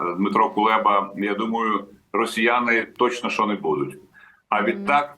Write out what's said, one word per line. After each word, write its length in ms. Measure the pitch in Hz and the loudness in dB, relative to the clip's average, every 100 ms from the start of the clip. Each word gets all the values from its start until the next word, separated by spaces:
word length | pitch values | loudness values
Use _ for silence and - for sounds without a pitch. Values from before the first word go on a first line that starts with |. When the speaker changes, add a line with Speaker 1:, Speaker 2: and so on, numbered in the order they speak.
| 87 87 | -6 -2
Speaker 1:
Дмитро 320 | 101 107 101 | 0 2 2
Кулеба, 640 | - 110 110 107 101 98 98 | 2 2 4 2 2 0 -4
я 160 | 101 | -4
думаю, 500 | 101 113 113 110 101 - - _ | -2 -2 -2 0 -2 -4 -20 _
росіяни 760 | 107 110 110 113 123 120 113 - - | -2 -2 2 2 2 2 0 0 0
точно 320 | 120 - 113 | 0 0 -4
що 160 | - 107 | -2 -2
не 100 | 101 | -2
будуть. 420 | - 73 69 - - - - _ - | -2 -2 -4 -8 -20 -20 -20 _ -4
А 80 | 107 | -2
Speaker 2:
Мгм. 40 | - | 0
Speaker 1:
відтак 520 | - 101 143 143 | -2 0 0 0